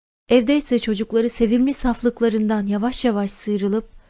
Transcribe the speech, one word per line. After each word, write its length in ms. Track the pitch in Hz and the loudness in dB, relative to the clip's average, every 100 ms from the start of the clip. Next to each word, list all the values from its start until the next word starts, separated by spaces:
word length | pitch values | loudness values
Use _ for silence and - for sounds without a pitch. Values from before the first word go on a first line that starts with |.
| _ _ - | _ _ 2
Evde 280 | 247 233 285 | 2 4 2
ise 220 | - 240 | 2 -2
çocukları 520 | - 202 220 226 233 | 0 -4 -2 0 0
sevimli 440 | - 220 240 262 | 0 2 2 2
saflıklarından 920 | 269 254 233 233 233 233 220 214 214 202 | 0 -2 0 -2 0 0 0 0 -2 -2
yavaş 380 | 208 240 254 | -2 -2 -2
yavaş 260 | 247 202 196 | -2 0 -4
sıyrılıp 580 | - 208 208 196 220 - - | -6 -4 -2 0 -2 -6 -18